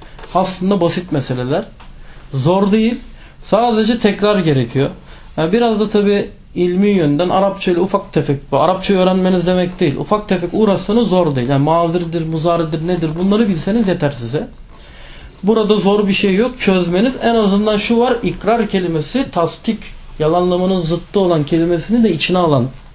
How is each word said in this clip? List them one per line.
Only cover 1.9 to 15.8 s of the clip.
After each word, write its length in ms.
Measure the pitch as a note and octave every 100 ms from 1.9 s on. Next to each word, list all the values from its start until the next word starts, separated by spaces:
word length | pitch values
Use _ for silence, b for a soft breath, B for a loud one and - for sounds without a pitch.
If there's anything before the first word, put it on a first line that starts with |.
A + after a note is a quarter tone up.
| B B B B
Zor 380 | C3+ C3 F#3 G3
değil. 260 | A3 A3 B3+ - B B B
Sadece 560 | - G3+ A#3+ A3 A3 A#3+
tekrar 400 | G#3+ F#3+ G#3 G3+
gerekiyor. 520 | D#3+ C3+ A#2 C3 C#3+ - B B B -
Yani 160 | D#3+
biraz 280 | A3 A#3 G#3+
da 80 | G#3+
tabii 420 | G#3 G3+ G3+ - - -
ilmi 340 | - F3 F3+ G3+
yönden 400 | G3 D3+ C#3+ F3+
Arapça 440 | F#3+ G3 F#3+ F#3+
ile 80 | E3+
ufak 320 | F#3+ - -
tefek, 280 | D#3+ C#3+ C#3+ -
Arapça 420 | C3+ D#3+ F#3 F#3
öğrenmeniz 520 | F#3+ F#3 F#3 F#3 F#3 E3+
demek 340 | F3+ F3+ -
değil. 160 | F3 -
Ufak 320 | - G#3 G#3
tefek 220 | F3+ E3+
uğraşsanız 560 | F#3+ G#3+ F#3 - A#3 G#3
zor 280 | F3+ E3 C3+
değil. 120 | B2
Yani 160 | C#3
maziridir, 600 | D3 E3 E3+ F3 E3 E3+ D#3+
muzaridir 600 | D#3+ E3 E3+ D#3 D#3+ E3
nedir 240 | F3 D#3+ D#3+
bunları 300 | F#3+ G#3 A3+
bilseniz 400 | E3+ F#3+ A3+ F#3+
yeter 220 | F3+ D3
size. 380 | C#3+ A2+ B2+ A#3 - - B B B B B B -
Burada 340 | F#3 A3+ G#3+
zor 320 | G#3